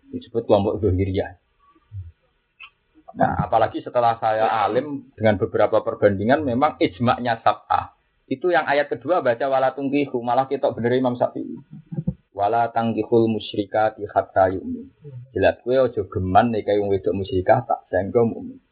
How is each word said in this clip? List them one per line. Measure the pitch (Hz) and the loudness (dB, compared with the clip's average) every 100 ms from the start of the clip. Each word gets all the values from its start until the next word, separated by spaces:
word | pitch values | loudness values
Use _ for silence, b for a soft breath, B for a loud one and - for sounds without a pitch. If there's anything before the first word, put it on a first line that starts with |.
| _ | _
Disebut | - - 117 | -14 -6 -6
kelompok | - 104 98 - | 2 2 2 0
Zuhiriyah. | 101 90 95 95 87 - _ _ _ _ _ 101 - _ _ _ _ _ - _ _ _ - | 0 0 0 -2 -4 -10 _ _ _ _ _ -16 -16 _ _ _ _ _ -20 _ _ _ -20
Nah, | - - - | -2 0 0
apalagi | - 113 110 - | 0 2 2 -2
setelah | - 123 117 113 | -4 0 0 0
saya | 113 110 110 110 | 0 0 0 2
alim | 98 123 147 139 - | 0 0 -4 -10 -12
dengan | - 110 98 | 0 0 2
beberapa | 110 107 104 107 | 0 2 2 2
perbandingan, | 113 110 104 98 107 147 | 0 2 2 2 2 2
memang | 143 117 151 - | 2 0 0 0
ijma'nya | 160 - 120 - 120 117 | -2 0 0 0 -2 0
sab'ah. | - - _ - - _ _ _ | 0 0 _ -2 -2 _ _ _
Itu | _ 135 180 | _ -4 0
yang | 165 | 0
ayat | 143 143 143 | 2 0 0
kedua | 139 127 180 | -4 0 0
baca | 131 117 139 | 2 0 0
wala | 131 131 139 | 2 0 0
tungkihu, | 139 143 139 123 | -2 0 0 -4
malah | 120 123 131 | 0 0 0
ketok | 135 143 127 | 0 -2 0
bener | 117 127 | 0 2
Imam | 127 120 | 0 -2
Syafi'i. | 123 - - - - - _ - - - _ | -4 -4 -12 -14 -16 -20 _ -6 -6 -8 _
Wala | 95 101 117 117 | -4 0 0 0
tangkihul | 117 113 107 107 117 113 | 0 -2 -2 2 2 2
musyrikati | 110 - 107 101 110 107 - 101 | 0 -4 -6 -2 0 0 -2 -4
hatta | 98 92 101 95 | -2 0 2 2
yu'min. | 95 - - - _ 147 127 - - | 0 -8 -10 -12 _ -20 -18 -8 2
Jelas | 95 - | 2 0
kowe | 120 131 | 0 2
aja | 127 113 92 | 2 -2 -6
geman | 101 92 95 120 | -4 2 2 2
nikahi | 110 - 104 | 0 0 0
wong | 101 | 2
wedok | 98 - | 0 0
musyrikah | 95 95 95 92 123 - | -4 -2 -2 2 2 2
tak | - _ | -6 _
senggo | 90 98 120 | -2 0 0
mukmin. | 117 - - - _ | 0 -2 -14 -18 _